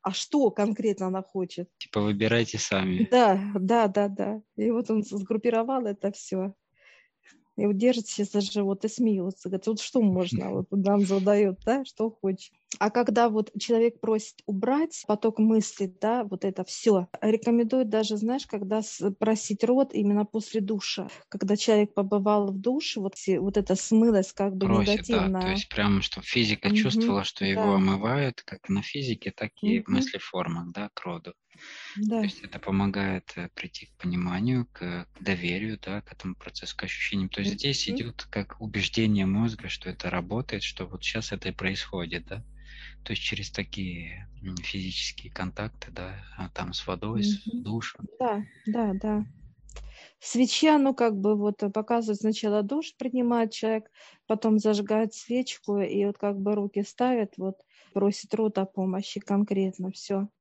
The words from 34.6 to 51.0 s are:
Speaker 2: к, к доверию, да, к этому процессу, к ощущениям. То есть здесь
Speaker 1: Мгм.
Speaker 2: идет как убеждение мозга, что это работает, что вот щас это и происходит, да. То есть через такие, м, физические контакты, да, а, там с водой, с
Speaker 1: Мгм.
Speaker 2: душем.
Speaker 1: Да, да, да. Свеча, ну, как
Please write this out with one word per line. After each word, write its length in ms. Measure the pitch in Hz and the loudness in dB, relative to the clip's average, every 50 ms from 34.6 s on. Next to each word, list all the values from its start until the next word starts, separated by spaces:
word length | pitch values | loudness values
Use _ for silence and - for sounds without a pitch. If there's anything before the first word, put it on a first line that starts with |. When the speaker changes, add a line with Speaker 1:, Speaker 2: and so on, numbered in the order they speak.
| 120 _ _ | -2 _ _
Speaker 2:
к, 340 | - 90 90 87 90 87 _ _ | -10 -8 -8 -8 -8 -10 _ _
к 100 | - 95 | -8 -4
доверию, 560 | 98 95 87 90 85 87 95 107 110 110 101 | -4 -2 -2 -2 -4 -4 -4 -4 -6 -8 -8
да, 200 | - 95 98 104 | -8 -8 -8 -8
к 100 | - - - | -10 -14 -20
этому 220 | - - 95 92 | -12 -10 -10 -10
процессу, 400 | - - - - - - - - | -10 -14 -16 -14 -12 -14 -10 -10
к 60 | - - | -8 -8
ощущениям. 460 | 92 - - - - 107 98 95 92 | -8 -6 -6 -6 -4 -2 -4 -4 -4
То 120 | - 104 | -4 -2
есть 120 | 98 202 - | -2 -2 -2
здесь 340 | - - 139 135 - - - | -2 -2 -2 -2 -2 -2 -4
Speaker 1:
Мгм. 120 | 233 277 | -4 -4
Speaker 2:
идет 240 | - 117 - - - - | -4 -6 -10 -12 -14 -6
как 320 | - 104 98 - - - | -6 -6 -6 -6 -10 -10
убеждение 640 | 110 107 101 101 98 - - 117 110 107 104 101 95 | -10 -4 -2 -2 -2 0 0 2 2 4 4 2 2
мозга, 420 | 95 95 104 113 117 110 - - 90 | 2 2 2 2 0 -2 -6 -10 -10
что 200 | - - - 92 | -10 -8 -8 -12
это 200 | 90 - - 90 | -10 -6 -6 -4
работает, 540 | 95 90 87 90 101 120 - - 113 101 - | -4 -4 -4 -4 -4 -6 -4 -4 -6 -6 -6
что 240 | - - - 95 | -8 -8 -8 -10
вот 160 | 90 95 90 - | -10 -10 -6 -6
щас 280 | - - 110 107 - | -4 -4 -4 -6 -6
это 180 | 101 92 - 95 | -8 -6 -6 -8
и 40 | 87 | -6
происходит, 720 | - 95 92 95 - - - 98 92 87 82 85 87 - | -4 -4 -4 -4 -4 -8 -8 -6 -6 -6 -6 -8 -10 -10
да. 180 | - 95 110 - - - - - - - - - - - - - | -10 -14 -14 -14 -16 -20 -20 -20 -20 -20 -18 -18 -18 -20 -16 -8
То 100 | - 110 | -8 -6
есть 100 | - - | -4 -4
через 280 | - 107 98 98 - | -4 -6 -6 -8 -6
такие, 800 | - - 98 - - 101 95 90 87 85 85 82 87 98 101 - - - 104 | -6 -6 -6 -6 -6 -8 -8 -6 -8 -10 -12 -12 -14 -14 -16 -16 -16 -12 -10
м, 140 | 95 90 87 85 | -10 -8 -8 -8
физические 680 | - - 98 92 92 90 - - - - - - 98 - | -8 -8 -6 -6 -6 -6 -6 -8 -8 -10 -12 -18 -14 -8
контакты, 580 | - 92 92 - - 104 113 - - - - | -8 -8 -6 -6 -8 -8 -8 -10 -14 -18 -14
да, 340 | 82 - 90 92 98 101 - - - | -12 -12 -12 -10 -12 -14 -16 -16 -12
а, 120 | - 95 87 | -12 -12 -10
там 240 | - - - 90 90 | -6 -8 -6 -6 -6
с 140 | - - | -8 -6
водой, 360 | - 92 90 104 107 113 202 208 | -6 -6 -4 -4 -4 -2 0 0
с 180 | 208 208 202 - | 0 0 -2 -4
Speaker 1:
Мгм. 200 | 220 240 247 - | -8 -8 -8 -6
Speaker 2:
душем. 440 | 101 110 113 110 - - - 202 - - - | -4 -6 -4 -6 -8 -12 -14 -16 -16 -8 -4
Speaker 1:
Да, 260 | 254 240 208 202 208 - _ - _ | -4 -2 -2 -4 -6 -10 _ -10 _
да, 280 | 214 214 240 226 208 190 | -4 -2 0 0 -2 -2
да. 320 | 196 - 214 214 208 214 - - - - - - _ - - - - - - - - - - _ _ | -2 -2 -2 -2 -2 -4 -6 -12 -20 -20 -20 -20 _ -20 -20 -18 -18 -18 -18 -20 -20 -20 -20 _ _
Свеча, 580 | - - - 233 262 226 - - 311 311 302 294 | -12 -4 2 2 2 4 4 4 6 6 8 8
ну, 160 | 269 269 269 | 6 4 4
как 220 | - | 4